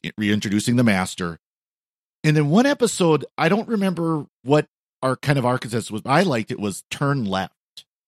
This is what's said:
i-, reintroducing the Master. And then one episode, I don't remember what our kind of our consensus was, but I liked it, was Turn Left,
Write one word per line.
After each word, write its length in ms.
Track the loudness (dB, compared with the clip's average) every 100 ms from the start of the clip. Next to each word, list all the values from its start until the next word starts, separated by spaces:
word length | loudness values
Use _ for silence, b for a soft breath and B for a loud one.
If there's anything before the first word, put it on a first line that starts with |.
i-, 60 | -12 -4
reintroducing 580 | 0 0 0 -2 0 2
the 80 |
Master. 540 | 2 2 -2 -6 -8 -10 _ _ _ _ _ _ _ _
And 140 | 0 2
then 140 | 4
one 160 | 4 4
episode, 580 | 2 0 2 2 2 -2 -2
I 100 | 0
don't 200 | 0 0
remember 580 | -2 -2 -2 -2 -2 -6 _
what 240 | 2 2 2 _ _ -6
our 140 | -4 -2
kind 220 | 0 2
of 80 | 2
our 100 | 0
consensus 320 | -2 -6 -4
was, 120 | -8
but 80 | 0
I 120 | 2
liked 280 | 2 -2 -4
it, 80 | -4
was 220 | -4 -6 -12
Turn 340 | -4 -2 0
Left, 300 | -2 -2 -4 _ _ -20 _ _